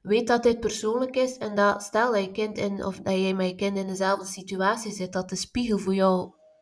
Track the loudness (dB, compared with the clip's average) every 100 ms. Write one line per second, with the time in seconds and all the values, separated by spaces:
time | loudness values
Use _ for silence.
0 | 2 0 4 4 4 2 -2 -2 -2 -2
1 | -2 0 -2 -2 -4 4 4 4 0 2
2 | 2 2 0 -2 -4 -2 -4 -2 -6 -4
3 | -2 0 2 0 -2 0 -2 -2 -4 -2
4 | 0 0 -4 -10 -6 0 2 0 -4 -6
5 | -4 -4 -4 -8 -4 -2 0 0 0 4
6 | 4 4 0 _ _ _